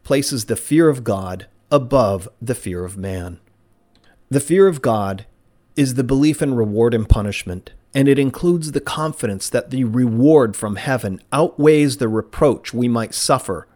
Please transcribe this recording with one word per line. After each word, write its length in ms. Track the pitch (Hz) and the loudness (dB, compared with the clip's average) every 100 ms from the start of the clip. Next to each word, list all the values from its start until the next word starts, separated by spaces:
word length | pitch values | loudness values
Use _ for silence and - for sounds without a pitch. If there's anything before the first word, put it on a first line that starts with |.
places 400 | - 139 139 131 | -2 0 0 -6
the 120 | 107 107 | -4 -6
fear 320 | - 156 160 | 0 4 4
of 160 | 131 | 2
God 420 | 113 98 92 92 - _ - | -2 -4 -4 -10 -14 _ 0
above 580 | 147 120 135 104 98 95 - | 0 2 2 2 0 -6 -14
the 140 | 117 | -8
fear 300 | 120 98 90 | -8 -6 -8
of 120 | 90 95 | -8 -8
man. 420 | 95 92 90 87 _ _ _ _ _ _ _ _ - | -8 -8 -10 -14 _ _ _ _ _ _ _ _ -4
The 100 | 139 | -4
fear 280 | - 185 196 | 0 4 4
of 140 | 147 | 2
God 440 | 123 107 98 98 - _ _ _ _ | -2 0 -2 -6 -12 _ _ _ _
is 200 | - 135 | -2 0
the 100 | 127 | 0
belief 380 | 123 135 151 147 | 0 2 2 0
in 120 | 147 | -2
reward 380 | 123 107 104 117 | 0 0 2 2
and 160 | 117 110 | 2 0
punishment, 640 | 110 101 98 - 90 - - _ | 0 0 -6 -8 -10 -12 -20 _
and 140 | 139 139 | 2 4
it 100 | 139 | 4
includes 540 | 135 - 175 175 151 | 0 0 0 0 -2
the 80 | 143 | -6
confidence 680 | - 156 156 - 113 98 - | -6 -6 -6 -4 -6 -6 -4
that 220 | 123 - | -4 -4
the 140 | 131 | -2
reward 680 | 117 123 123 113 143 156 113 | 0 0 0 4 6 6 4
from 220 | - 104 98 | -2 -6 -6
heaven 460 | 143 127 104 92 - | -4 -4 -4 -8 -4
outweighs 640 | 135 175 - 151 151 147 120 | -2 0 4 4 6 4 0
the 120 | 117 | -2
reproach 640 | 110 104 - 147 107 - | -2 -4 0 2 2 -4
we 140 | 120 123 | -4 0
might 260 | 117 110 | 0 -4
suffer 520 | - - 131 - 85 - | -6 0 0 -2 -10 -10